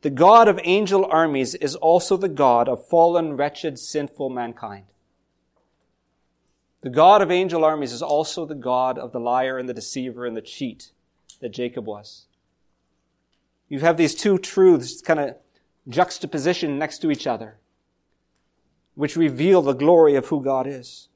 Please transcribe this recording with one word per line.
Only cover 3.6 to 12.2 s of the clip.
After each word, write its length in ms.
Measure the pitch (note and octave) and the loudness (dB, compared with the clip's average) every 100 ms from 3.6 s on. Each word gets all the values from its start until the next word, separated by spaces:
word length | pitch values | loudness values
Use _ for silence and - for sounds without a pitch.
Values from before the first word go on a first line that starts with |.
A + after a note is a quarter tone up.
| E3+ C3 | -10 -10
sinful 500 | - D3+ C#3+ _ C3+ | -10 -8 -8 _ -8
mankind. 540 | B2+ A#2 A#2 A2 G2+ F#2+ _ _ _ _ _ _ _ _ _ _ _ _ _ _ _ _ _ _ _ | -8 -10 -10 -14 -16 _ _ _ _ _ _ _ _ _ _ _ _ _ _ _ _ _ _ _ _
The 80 | C3+ | -8
God 300 | B2 E3+ G#3 | 4 6 6
of 120 | F#3 | 4
angel 320 | F3+ F#3+ E3 | 0 0 0
armies 280 | D#3 D#3 C3+ | 0 0 -6
is 100 | A#2+ | -8
also 440 | D3+ D3 D#3 - D#3 | -4 -2 -2 -6 -10
the 80 | |
God 420 | D3 B2+ B2 C3 B2+ | -10 -4 -2 -2 -4
of 140 | B2 | -8
the 80 | B2+ | -8
liar 400 | A#2+ B2 C3 C3 | -2 -2 -2 -6
and 100 | B2+ | -10
the 60 | |
deceiver 520 | A#2 - C#3 B2+ A#2+ B2 | -12 -12 -10 -10 -10 -10
and 100 | A2 | -10
the 60 | |
cheat 500 | G#2 - C3 - - _ _ _ _ - | -14 -10 -10 -10 -20 _ _ _ _ -14
that 80 | B2 | -14
Jacob 360 | G#2 B2 B2 | -8 -8 -8
was. 420 | G#2+ G#2 G#2 - | -12 -14 -16 -20